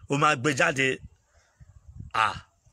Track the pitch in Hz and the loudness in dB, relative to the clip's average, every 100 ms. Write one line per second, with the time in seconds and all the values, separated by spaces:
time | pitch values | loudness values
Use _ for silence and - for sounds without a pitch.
0 | - 151 160 139 139 135 170 139 131 - | -4 0 2 2 0 2 0 0 -2 -2
1 | - _ _ _ _ _ - - - - | -10 _ _ _ _ _ -20 -20 -20 -20
2 | - 113 107 - - _ _ | -6 0 0 -2 -14 _ _